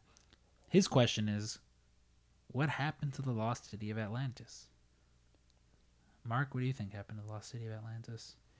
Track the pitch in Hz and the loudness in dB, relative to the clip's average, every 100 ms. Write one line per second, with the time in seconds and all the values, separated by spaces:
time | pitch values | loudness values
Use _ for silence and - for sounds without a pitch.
0 | - - - - - - - 180 190 139 | -20 -20 -20 -20 -20 -20 4 6 8 8
1 | 117 - 107 104 110 - - _ _ - | 6 6 0 0 -2 -6 -14 _ _ -20
2 | _ _ _ _ - 127 151 - 143 - | _ _ _ _ -8 0 0 0 -2 -2
3 | 147 131 135 113 113 120 - 101 107 107 | -4 -2 0 2 2 0 -4 -8 -4 -2
4 | 104 117 135 - 113 - - - _ _ | -2 -2 -4 -6 -12 -18 -20 -20 _ _
5 | _ - _ - _ _ _ - - _ | _ -20 _ -20 _ _ _ -20 -20 _
6 | - - 113 120 139 131 127 131 101 104 | -20 -12 -2 0 0 0 -2 -2 -4 -8
7 | 98 107 104 107 - 113 113 110 113 113 | -10 -10 -8 -8 -8 -8 -8 -8 -8 -10
8 | 113 113 - - - - | -10 -12 -14 -20 -20 -20